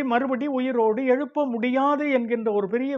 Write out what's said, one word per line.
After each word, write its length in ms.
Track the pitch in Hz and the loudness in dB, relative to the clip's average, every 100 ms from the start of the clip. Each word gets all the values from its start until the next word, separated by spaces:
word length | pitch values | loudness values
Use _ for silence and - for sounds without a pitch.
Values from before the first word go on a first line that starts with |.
| 269 | 2
மறுபடி 420 | 233 269 254 294 | 0 0 -2 -2
உயிரோடு 540 | 262 254 240 220 214 262 | -2 -2 2 2 2 2
எழுப்ப 400 | 254 285 302 285 | 2 0 -2 -2
முடியாது 600 | 233 240 254 277 285 294 | 0 0 2 2 0 2
என்கின்ற 400 | 262 233 240 226 | 0 0 -2 0
ஒரு 160 | 208 196 | 0 0
பெரிய 240 | 233 269 | -2 -2